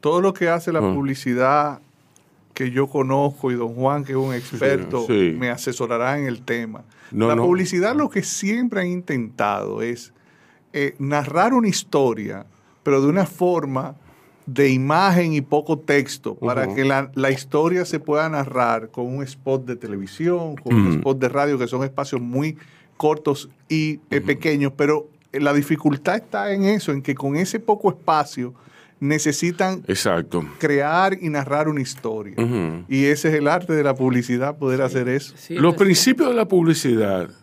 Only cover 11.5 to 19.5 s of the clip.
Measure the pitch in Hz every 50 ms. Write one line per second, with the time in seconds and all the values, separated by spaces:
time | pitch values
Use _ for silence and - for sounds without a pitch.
11.5 | 262 247 233 208 175 - - - - 151 139 131 113 107 104 104 104 98 101 -
12.5 | _ _ _ _ _ _ _ 151 139 139 135 143 156 196 185 - - - 180 180
13.5 | 180 170 151 139 135 131 135 135 151 - _ - - _ _ _ _ _ _ -
14.5 | 131 123 143 135 131 131 131 139 151 165 190 196 180 180 175 165 156 151 139 -
15.5 | - 147 147 - 160 143 - - 143 143 139 139 - - - - 104 - - 117
16.5 | 123 135 131 - 98 - 135 135 139 135 139 135 135 135 131 135 135 131 - -
17.5 | - 151 156 170 180 180 175 175 - 156 151 147 147 151 156 160 156 147 139 131
18.5 | 131 127 123 117 117 113 110 113 - - 123 123 127 135 139 135 - - - 135